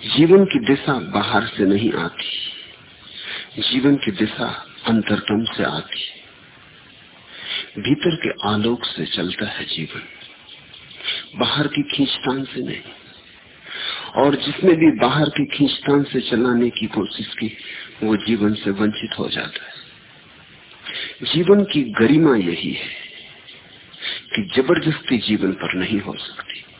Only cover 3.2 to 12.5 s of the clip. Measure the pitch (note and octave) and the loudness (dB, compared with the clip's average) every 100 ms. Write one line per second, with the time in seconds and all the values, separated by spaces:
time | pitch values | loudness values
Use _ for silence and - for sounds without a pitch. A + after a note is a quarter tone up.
3.2 | - - - - G#2 B2 C3 C#3 - F#2 | -14 -14 -12 -4 0 2 4 4 0 -2
4.2 | G#2+ - A#2+ - - - - A2+ G2+ G#2 | -2 -2 -6 -6 -14 -10 0 0 2 -2
5.2 | - G#2 A2+ - F2+ D#2 - - - - | 0 0 0 -2 -2 -4 -8 -10 -10 -12
6.2 | - - - - - - - - - - | -20 -20 -20 -20 -20 -20 -20 -20 -20 -20
7.2 | - - - - - - G#2 D3 F3+ D#3+ | -20 -18 -10 -8 -8 -6 0 2 2 0
8.2 | A2+ - G2+ G#2 A2 A#2+ - - D#2+ - | -4 -4 -2 0 0 0 -4 -6 -6 -4
9.2 | F2 - G#2 - - - D#2 - - - | -4 -4 -6 -6 -6 -6 -6 -10 -14 -18
10.2 | - - - - - - - - - - | -20 -20 -20 -20 -20 -20 -20 -12 -8 -8
11.2 | - - A#2+ C#3 D3 D3 C#3+ - C3+ - | -8 -4 -2 0 0 -2 -4 0 0 0
12.2 | - C3 C3 | -4 -4 -4